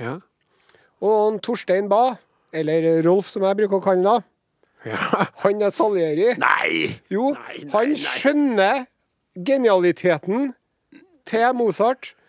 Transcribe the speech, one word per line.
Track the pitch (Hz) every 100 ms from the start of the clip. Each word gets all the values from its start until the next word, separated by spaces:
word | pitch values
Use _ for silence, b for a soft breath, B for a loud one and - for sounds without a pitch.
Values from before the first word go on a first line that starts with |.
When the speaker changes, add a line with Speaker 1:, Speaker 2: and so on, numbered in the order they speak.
Speaker 1:
Ja. | 117 156 - _ _ b b b b b
Speaker 2:
Og | 202 214 214
en | 214
Torstein | - - - 185 202
Bae, | 202 254 240 _ _ _
eller | 160 151 165 160 165
Rolf | 165 190 190
som | 214
jeg | 190 196
bruker | 208 196
å |
kalle | 185 185
han |
da, | 190 233 - _ _ _ _ _ 113
Speaker 1:
Ja. | 107 - 147 190 -
Speaker 2:
han | 196 208
er | 202
Salieri. | - 220 196 160 151 220 247
Speaker 1:
Nei! | 113 101 160 165 160 - -
Speaker 2:
Jo, | 190 262
Speaker 1:
Nei, | 294 - -
nei, | 147
Speaker 2:
han | 208 254
Speaker 1:
nei. | 302
Speaker 2:
skjønner | - - 269 294 285 220 190 262 254 _ _ _ _ -
genialiteten | 180 269 233 190 175 170 185 160 - 220 277 - _ _ _ - _ _ -
til | 220 240
Mozart, | 254 233 170 220 262 - -